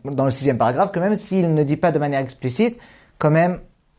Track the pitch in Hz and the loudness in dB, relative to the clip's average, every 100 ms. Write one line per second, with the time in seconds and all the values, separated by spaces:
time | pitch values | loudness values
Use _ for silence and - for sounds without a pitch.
0 | 143 135 135 123 139 123 120 131 196 180 | -8 -2 -2 0 -2 2 0 2 0 0
1 | 190 208 - 190 170 156 143 151 175 151 | -2 -2 -2 0 2 2 0 0 0 0
2 | 147 135 131 - 131 123 226 233 - - | -2 -2 -6 -6 -6 0 -2 -2 -20 -20
3 | _ _ 151 160 175 180 - _ _ | _ _ 2 4 2 -2 -12 _ _